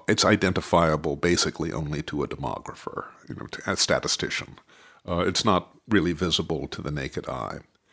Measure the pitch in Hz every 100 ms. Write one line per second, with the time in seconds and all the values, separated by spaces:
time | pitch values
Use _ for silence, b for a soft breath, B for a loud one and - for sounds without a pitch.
0 | - 110 92 104 95 90 - 85 82 78
1 | 78 71 87 87 - - 80 58 76 73
2 | - 73 69 - - - - - - -
3 | - - - - - - - 92 - -
4 | - - - - - - _ b b b
5 | - 87 90 92 117 90 - - - 104
6 | 87 80 90 80 80 78 71 - 71 73
7 | 67 - - 64 50 - - _ B